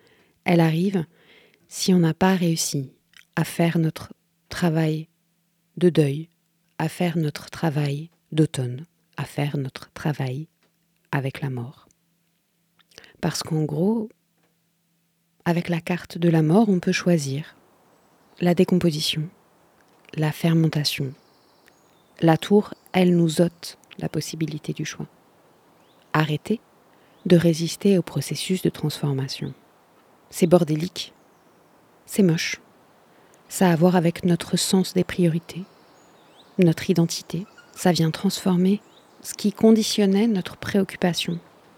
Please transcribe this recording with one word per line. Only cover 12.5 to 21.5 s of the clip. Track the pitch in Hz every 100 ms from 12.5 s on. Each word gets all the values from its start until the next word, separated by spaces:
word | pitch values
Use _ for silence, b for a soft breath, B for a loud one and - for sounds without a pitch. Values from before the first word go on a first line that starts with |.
| _ _ _ _ B B B
Parce | 165 -
qu'en | - 156
gros, | 151 147 185 233 214 - _ _ _ _ _ _ _ _ _ _ _ _ -
avec | 170 175
la | 170
carte | - 175 - 175
de | 170
la | 160
mort, | 156 185 220
on | 185
peut | 185
choisir | 180 - 170 139 135 156 - _ _ _ _ _ _ _ _
la | 175
décomposition, | 175 185 180 170 151 156 - 156 - _ _ _ _ _ _ _ -
la | 156
fermentation. | - 170 165 160 151 147 - 135 139 _ _ _